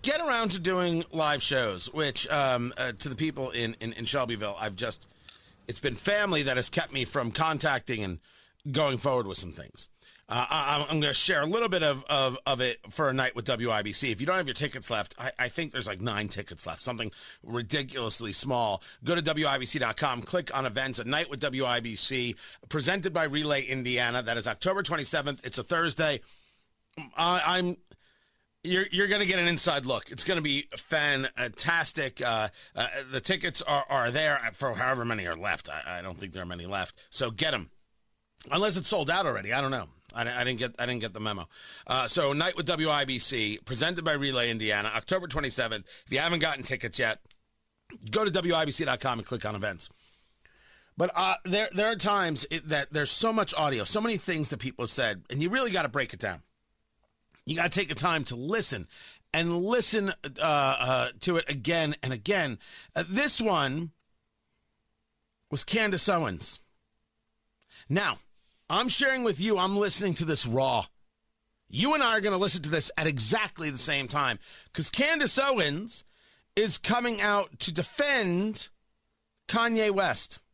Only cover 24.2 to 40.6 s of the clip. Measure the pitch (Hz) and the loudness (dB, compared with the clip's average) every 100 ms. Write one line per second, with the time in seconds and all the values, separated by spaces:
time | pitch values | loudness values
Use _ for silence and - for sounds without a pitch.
24.2 | 113 117 120 107 180 196 170 165 139 160 | 0 -2 -2 -2 0 0 0 -2 -2 -2
25.2 | 143 135 127 117 120 170 165 - 156 139 | -2 -6 -6 -6 -2 0 0 0 0 0
26.2 | - - - _ _ _ _ - 143 - | -6 -20 -20 _ _ _ _ -16 -12 0
27.2 | 165 180 156 180 180 180 _ - _ _ | 2 4 2 2 0 -2 _ -20 _ _
28.2 | _ _ _ _ 170 180 196 180 196 202 | _ _ _ _ 0 0 2 2 2 2
29.2 | 196 185 170 170 - 143 127 120 - - | 2 2 2 2 2 0 0 -2 -2 -6
30.2 | - 180 151 139 143 - - 160 147 139 | -2 0 0 -2 -4 -12 -2 0 2 2
31.2 | 135 - 123 - - 170 151 - 139 - | 0 -2 -6 -2 2 2 2 -2 -4 -2
32.2 | 123 113 107 - - - 117 110 131 131 | 0 2 0 -4 -14 -4 -2 -2 -6 -6
33.2 | - 190 175 - - 147 139 139 120 127 | -2 -2 -2 -4 0 0 2 0 2 2
34.2 | 156 143 117 107 135 107 127 131 117 110 | 2 0 -2 -4 -4 0 0 0 0 -2
35.2 | 87 82 98 82 - 76 69 87 92 85 | -2 -4 -4 -4 -6 -10 -8 -8 -8 -10
36.2 | 98 90 90 87 87 98 92 - - - | -10 -8 -8 -8 -6 -4 -6 -8 -8 -4
37.2 | 123 110 160 131 82 - _ _ _ _ | -4 -2 -2 -2 -6 -16 _ _ _ _
38.2 | _ _ - 151 208 185 - 208 143 175 | _ _ -4 0 2 0 0 0 2 2
39.2 | 175 110 101 123 135 131 98 - - 117 | 2 -2 -2 -2 0 -2 -6 -14 -14 -4
40.2 | 117 123 123 123 | -4 0 -2 0